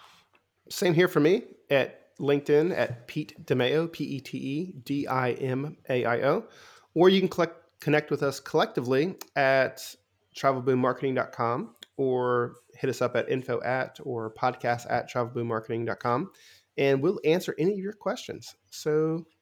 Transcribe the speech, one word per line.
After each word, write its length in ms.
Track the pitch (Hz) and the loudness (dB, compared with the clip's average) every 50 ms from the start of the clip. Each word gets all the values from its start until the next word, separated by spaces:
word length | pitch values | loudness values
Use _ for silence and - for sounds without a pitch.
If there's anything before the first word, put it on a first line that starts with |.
| - - - _ _ _ _ _ _ _ _ _ _ - - | -20 -20 -20 _ _ _ _ _ _ _ _ _ _ -12 -6
Same 220 | - 202 196 156 | 0 0 2 4
here 140 | 165 185 175 | 4 4 4
for 120 | - 160 | 4 4
me 240 | 147 160 190 240 - - - _ _ - | 6 6 4 4 0 -6 -20 _ _ 2
at 460 | 143 131 123 - - - _ _ _ - | 2 2 2 2 -4 -16 _ _ _ -4
LinkedIn 580 | 135 139 143 143 139 - 147 147 160 185 185 | 0 2 2 2 2 4 4 4 4 2 0
at 300 | - 117 - 120 - - | 0 -2 -2 -4 -10 -12
Pete 400 | - - 151 - - - - - | -10 -8 -8 -8 -8 -12 -18 -4
DiMeo, 440 | - 139 127 123 127 139 156 170 165 | -2 0 2 2 2 2 0 0 -2
P 140 | 165 - 147 | -6 -8 -8
E 160 | 135 143 135 | -6 -6 -10
T 160 | - - - 131 | -10 -10 -10 -8
E 340 | 131 135 139 151 185 185 - 135 - | -8 -6 -6 -6 -6 -8 -10 -16 -8
D 220 | - 143 143 - | -6 -4 -4 -2
I 260 | - 131 131 127 123 117 | -2 0 0 0 0 -2
M 440 | - 135 131 127 135 143 156 - _ _ - | -2 -2 -4 -4 -4 -4 -8 -10 _ _ -2
A 160 | 131 127 110 | -2 0 0
I 180 | 117 120 - - | 0 0 0 2
O. 220 | 139 165 233 226 - - - - - - - _ _ - | 2 0 0 -2 -8 -20 -20 -20 -20 -20 -20 _ _ 2
Or 140 | 156 180 185 | 6 6 8
you 120 | 196 190 | 8 6
can 80 | 190 180 | 2 0
collect, 520 | - - 165 170 - - _ _ _ _ | 0 0 -2 -2 -2 -14 _ _ _ _
connect 300 | - 151 147 151 151 - | 0 2 2 2 2 0
with 120 | 147 135 147 | -2 0 0
us 180 | 139 131 - | -2 -2 -4
collectively 760 | - - - 160 214 220 - - 123 123 131 135 156 190 185 - - _ - | -12 -2 0 0 0 2 -2 -4 0 2 2 2 2 0 -2 -10 -16 _ -2
at 600 | 139 139 135 135 135 127 127 - - - - - _ _ _ _ _ _ _ _ | 0 2 4 4 4 2 0 -2 -10 -16 -16 -18 _ _ _ _ _ _ _ _
travel 260 | - - 139 135 127 | 0 0 0 0 2
boom 200 | 123 135 131 127 | 0 2 2 4
marketing 340 | 127 127 123 - 147 135 127 | 4 2 0 0 -2 -2 0
dot 180 | 127 - - - | -2 -2 -4 -4
com 420 | - 120 117 120 139 226 - - _ - _ _ | -2 -2 -2 0 -2 -4 -8 -14 _ -20 _ _
or 600 | - 135 131 127 123 123 123 123 120 120 123 - - _ _ _ | -4 -2 0 0 0 0 0 0 0 0 -2 -6 -16 _ _ _
hit 160 | - - 135 | -4 -4 -4
us 100 | 117 - | -2 -2
up 160 | 127 120 - | -2 -2 0
at 120 | 117 - - | -2 -2 0
info 300 | 135 131 127 - 120 120 - | -2 -4 -2 -4 -6 -4 -2
at 360 | 120 127 131 131 - - - - | -2 -2 -2 -4 -6 -10 -14 -10
or 320 | 135 123 113 110 110 - | -8 -8 -6 -6 -8 -6
podcast 560 | - 131 127 131 - - 120 120 117 - - | -2 -2 -2 -2 -2 -2 -2 -2 -2 -2 -4
at 180 | 120 120 - - | -2 -4 -4 -4
travel 240 | - 127 120 113 127 | -4 -4 -4 -4 -4
boom 140 | 120 113 117 | -6 -4 -2
marketing 360 | 113 110 - - 117 117 117 | -4 -4 -4 -4 -4 -4 -2
dot 120 | 117 95 - | -4 -6 -2
com, 320 | - 120 120 110 98 95 _ - - - - - _ _ - | 0 0 0 0 0 -4 _ -20 -20 -20 -20 -20 _ _ -2
and 240 | - 139 139 139 135 139 | 0 4 4 4 4 2
we'll 180 | 180 208 - - | 0 0 0 2
answer 300 | 151 165 185 - 180 - - | 2 2 2 0 -4 -2 0
any 140 | 156 190 214 | 0 0 0
of 60 | 190 | 0
your 160 | 185 202 - | -6 -8 -10
questions. 600 | _ - 190 247 - - - - 107 113 - - _ _ _ | _ -6 -6 -6 -6 -8 -12 -12 -12 -14 -18 -20 _ _ _
So, 540 | - - - 156 151 156 156 160 160 170 165 _ _ _ | -16 -8 -4 0 2 2 2 2 0 -4 -6 _ _ _